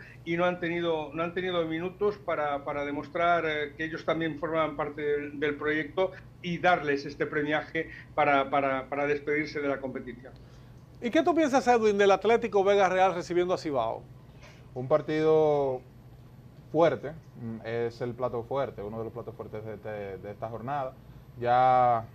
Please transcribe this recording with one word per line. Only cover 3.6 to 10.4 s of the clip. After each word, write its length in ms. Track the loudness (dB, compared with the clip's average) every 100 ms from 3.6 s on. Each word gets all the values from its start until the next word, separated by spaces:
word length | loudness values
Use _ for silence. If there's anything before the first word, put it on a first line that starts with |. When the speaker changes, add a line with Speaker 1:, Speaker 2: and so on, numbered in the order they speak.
| -4 -6
Speaker 1:
que 80 |
ellos 200 | -6 -4
también 340 | -2 0 -2 -4
forman 380 | -2 0 0 -2
parte 240 | -6 -4
del, 400 | -2 -2 -4 -4
del 160 | -4 -2
proyecto 560 | -2 -2 -2 -2 -2 -4 -18 -12
y 160 | -6 0
darles 480 | 4 4 2 -2 -4
este 200 | -6 -4
premiaje 640 | -2 0 -2 -2 -6 -6 -12 -6
para, 360 | 0 4 4 2
para, 380 | 0 0 -2 -4
para 180 | -4 -2
despedirse 540 | -2 -2 -2 -2 -4
de 80 | -4
la 120 | -4
competición. 540 | -6 -10 -12 -14 -18 -20